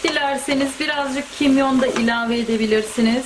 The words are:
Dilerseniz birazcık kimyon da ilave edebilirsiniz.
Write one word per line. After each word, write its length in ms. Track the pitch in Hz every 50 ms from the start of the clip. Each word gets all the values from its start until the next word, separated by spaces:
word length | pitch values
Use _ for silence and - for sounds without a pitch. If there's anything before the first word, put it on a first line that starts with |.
| -
Dilerseniz 640 | 339 311 302 285 277 277 269 269 - 285 269 277 269 - -
birazcık 580 | 311 302 302 285 285 269 262 277 269 - - -
kimyon 420 | 294 277 262 269 277 269 269 262
da 60 | 254 247
ilave 520 | - 226 233 233 233 233 233 226 233 233
edebilirsiniz. 840 | 233 220 226 220 226 214 214 220 214 214 - - 233 226 233 254 262